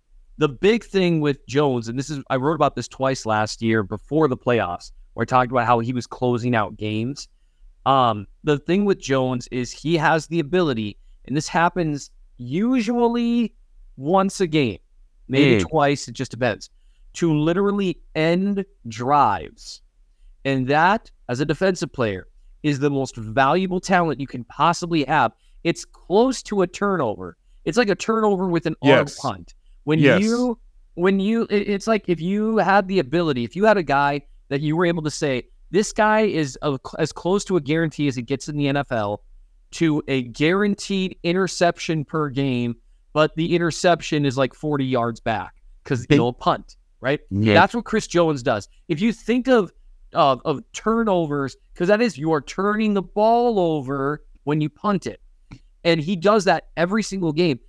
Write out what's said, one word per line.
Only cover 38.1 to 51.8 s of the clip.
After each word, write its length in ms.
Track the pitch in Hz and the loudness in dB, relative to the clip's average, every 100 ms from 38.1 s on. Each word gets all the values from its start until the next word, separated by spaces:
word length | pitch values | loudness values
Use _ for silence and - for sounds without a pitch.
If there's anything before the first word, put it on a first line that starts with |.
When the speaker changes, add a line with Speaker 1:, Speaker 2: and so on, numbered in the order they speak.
| 127 | -2
Speaker 1:
it 60 | |
gets 260 | 117 135 - | -6 -6 -6
in 80 | 147 | -2
the 100 | 143 | 0
N 100 | 143 | -2
F 140 | 139 | -2
L 320 | 117 104 104 - - - _ _ | -2 -2 -4 -10 -20 -20 _ _
to 300 | - 165 147 147 | -2 0 0 -2
a 160 | 135 | -4
guaranteed 920 | 120 110 151 196 208 196 - 196 185 - | -4 -2 0 2 0 -2 -4 -4 -4 -4
interception 800 | 170 180 180 - 175 - - 160 135 | -2 -2 -2 0 0 0 -4 -4 -4
per 240 | 160 147 | -4 -4
game, 460 | 127 139 123 120 117 _ _ _ | -2 -2 -2 -4 -6 _ _ _
but 220 | 151 156 160 | 0 0 0
the 200 | 170 170 | -2 0
interception 720 | 170 - 180 165 - 156 143 | -2 0 0 0 0 -2 0
is, 120 | 127 | 0
like, 160 | 127 | -2
forty 320 | - 151 147 131 | -4 -4 -2 0
yards 340 | 127 117 113 | -2 -2 -4
back 360 | 120 104 92 - - - | -4 -4 -6 -16 -20 -20
'cause 220 | - 127 123 | -6 -6 4
Speaker 2:
Big 100 | 143 | 4
Speaker 1:
it'll 180 | 120 | 4
punt," 440 | 123 180 120 - - _ _ | 0 -2 -2 -6 -20 _ _
right? 180 | 123 147 - | -4 -4 -2
Speaker 2:
Yeah. 240 | 98 107 | 0 6
Speaker 1:
That's 220 | 104 190 240 | 6 6 2
what 100 | - | -2
Chris 220 | 220 - | -4 0
Jones 360 | 170 165 143 | 2 2 0
does. 260 | 123 107 - _ - | -2 -2 -4 _ -6
If 140 | 156 | -2
you 100 | 226 | 0
think 360 | - - 254 254 | -2 -2 0 2
of, 240 | 240 175 - - - - | 2 2 -8 -20 -20 -6
of, 280 | - 143 127 160 | 2 2 2 -2
of 160 | 135 - | -4 -6
turnovers, 800 | - 214 226 220 180 156 143 131 - _ | -6 -2 0 2 0 0 -4 -4 -8 _
'cause 120 | - | -4